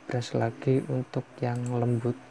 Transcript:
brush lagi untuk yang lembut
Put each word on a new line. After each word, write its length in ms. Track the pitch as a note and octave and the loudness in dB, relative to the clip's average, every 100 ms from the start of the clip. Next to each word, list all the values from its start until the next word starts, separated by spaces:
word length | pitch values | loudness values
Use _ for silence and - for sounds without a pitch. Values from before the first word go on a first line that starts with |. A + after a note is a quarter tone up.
brush 340 | - B2 A#2+ B2+ | -2 -4 0 0
lagi 460 | A2+ - - C3 - | 0 0 2 2 2
untuk 320 | B2+ B2+ C3+ - - | -4 -2 -4 -6 -4
yang 180 | B2 A#2+ A#2+ | -2 -2 -2
lembut 460 | B2 A#2 A#2 A#2+ - - | 0 2 2 0 -4 -8